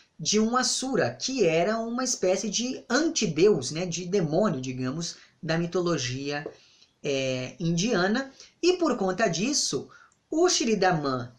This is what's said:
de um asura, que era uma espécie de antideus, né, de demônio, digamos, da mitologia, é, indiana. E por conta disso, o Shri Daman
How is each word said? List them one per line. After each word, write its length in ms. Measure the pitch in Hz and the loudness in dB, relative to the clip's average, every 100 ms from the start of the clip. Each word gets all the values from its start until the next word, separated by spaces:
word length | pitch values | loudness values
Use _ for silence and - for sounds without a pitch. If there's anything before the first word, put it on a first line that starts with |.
| _ - | _ -8
de 180 | 165 208 | 0 2
um 200 | 220 247 | 2 2
asura, 540 | 247 - 262 220 120 | 0 -2 -2 0 0
que 340 | - - 262 170 | -2 -4 2 2
era 320 | 160 180 226 | 4 2 0
uma 260 | 233 240 | -2 -4
espécie 460 | 254 - 185 185 220 | -2 0 0 0 0
de 340 | 185 247 - - | -2 -4 -6 -2
antideus, 840 | 254 320 - 202 147 208 170 120 | 0 2 0 0 4 6 4 0
né, 140 | 156 185 | -4 -4
de 180 | 170 180 | -6 -2
demônio, 540 | 196 156 160 214 131 | 0 0 2 2 0
digamos, 560 | 131 127 127 156 170 - - _ | -4 -4 -4 -4 -6 -10 -20 _
da 160 | 156 165 | -4 -2
mitologia, 880 | 170 185 175 151 123 131 139 147 151 - - _ _ _ | 0 0 0 0 -2 -6 -6 -6 -8 -14 -20 _ _ _
é, 540 | 151 135 131 127 127 - | -4 -2 -2 -2 -6 -4
indiana. 720 | 165 170 220 196 190 240 269 - - _ | -2 0 2 2 2 0 -4 -12 -20 _
E 120 | 339 | 0
por 240 | 359 320 240 | 2 2 0
conta 320 | 190 180 220 | -2 0 0
disso, 580 | 160 240 - - 135 - - - _ _ | 0 -2 -2 -2 -4 -8 -18 -20 _ _
o 200 | 311 359 | 2 4
Shri 260 | 359 247 202 | 2 0 2
Daman 560 | 185 165 147 127 113 | 2 2 0 -4 -6